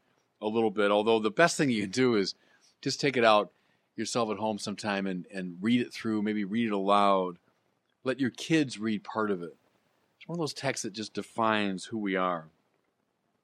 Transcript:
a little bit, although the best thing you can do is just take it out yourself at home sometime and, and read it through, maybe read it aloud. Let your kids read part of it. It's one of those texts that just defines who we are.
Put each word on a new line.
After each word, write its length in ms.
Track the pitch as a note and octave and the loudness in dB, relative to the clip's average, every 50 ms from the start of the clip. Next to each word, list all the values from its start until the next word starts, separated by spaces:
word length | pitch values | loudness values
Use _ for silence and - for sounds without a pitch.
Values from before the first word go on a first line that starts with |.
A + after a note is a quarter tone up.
| _ _ _ _ _ _ _ _ | _ _ _ _ _ _ _ _
a 60 | - | -6
little 240 | G#2+ G#2+ A#2 A2+ A2 | -2 0 2 2 2
bit, 220 | F#2+ G#2+ G#2 G2+ | 2 2 2 4
although 260 | G#2 G#2 G#2+ A2+ A2+ A2+ | 4 4 4 4 4 4
the 140 | G#2+ G#2+ | 2 0
best 260 | G2+ - E3 E3+ - - | 2 4 4 4 4 2
thing 140 | D#3+ C3+ | 0 0
you 100 | A#2+ G#2+ | 0 0
can 80 | G#2 G2+ | -2 -4
do 260 | F#2 B2 C3 B2+ A#2 | 0 2 2 4 4
is 200 | G#2 F#2+ F2+ - - _ _ _ _ _ _ _ _ | 2 0 0 -4 -10 _ _ _ _ _ _ _ _
just 220 | - C#3 C3 - | -6 -6 -4 -2
take 160 | - C#3+ B2+ B2 | -2 0 2 4
it 80 | A#2 | 6
out 260 | A2+ G#2+ G#2 G2+ F2+ - _ _ _ _ _ _ _ _ | 6 6 6 4 0 -6 _ _ _ _ _ _ _ _
yourself 340 | - A2+ - - B2+ A#2+ G#2+ | -8 -8 -4 -2 -2 -2 -2
at 80 | G#2 F#2+ | -2 -2
home 220 | A2 A2 G#2+ G2 | -2 -4 -4 -4
sometime 480 | - A2 G2+ - - G#2+ G2+ G2 G2 G2 | -6 -8 -8 -6 -4 -4 -2 -2 -2 -2
and, 180 | F#2+ F2+ E2 - G2 | -4 -4 -6 -8 -10
and 240 | F#2+ F#2 F2+ F2 F2 | -10 -10 -10 -10 -4
read 200 | F#2+ A2+ A#2+ B2 | 0 2 2 2
it 100 | A#2+ - | 2 -2
through, 300 | - - - A2+ A2 G#2+ | -6 -8 -4 -2 -2 0
maybe 220 | G2+ G#2+ G#2+ G#2+ G#2 | 0 -2 -2 -2 -4
read 240 | F#2 G#2 A#2 A#2+ A2 | -4 -2 -2 -2 0
it 60 | G#2 | 0
aloud. 640 | G2 F#2+ G2 G2+ G2+ G2+ G2+ G2 F#2+ F#2 F2+ F2 - _ _ _ _ _ _ _ _ _ _ _ _ _ | 0 2 4 4 6 6 6 4 4 2 0 -4 -10 _ _ _ _ _ _ _ _ _ _ _ _ _
Let 160 | B2+ B2+ B2+ | -4 -2 -2
your 100 | C#3 A#2+ | -2 -4
kids 480 | - - - - E3 D#3+ D3 B2+ G2 G2 | -4 -6 -4 0 2 2 2 0 -4 -6
read 260 | G#2+ A2+ A2 G2 - | -4 -4 -4 -4 -6
part 280 | - - A2 A2 G#2 | -6 -4 -2 0 0
of 100 | G2+ F2+ | -2 -2
it. 140 | E2+ D#2+ - _ _ _ _ _ _ _ _ _ _ _ _ | -4 -10 -12 _ _ _ _ _ _ _ _ _ _ _ _
It's 120 | _ - - | _ -14 -12
one 80 | E3 | -6
of 40 | F3 | -6
those 140 | D#3+ C#3 - | -4 -6 -6
texts 300 | - - C3+ B2 - - | -6 -4 -4 -4 -4 -6
that 100 | A2+ F#2+ | -8 -8
just 220 | A2 G#2+ - - | -8 -10 -8 -8
defines 680 | G#2 G2 - - - A2+ A2 A2 G#2+ G#2 G2+ F#2+ F2+ - | -10 -10 -8 -4 0 2 2 4 2 2 0 -2 -4 -6
who 120 | - - A2 | -8 -8 -6
we 180 | G#2 G2 F#2+ | -4 -2 0
are. 340 | F#2 F#2 F#2 F2+ E2 D#2+ D#2+ _ _ _ _ _ _ _ _ _ _ _ _ _ _ _ _ _ _ | 0 0 0 0 -2 -6 -10 _ _ _ _ _ _ _ _ _ _ _ _ _ _ _ _ _ _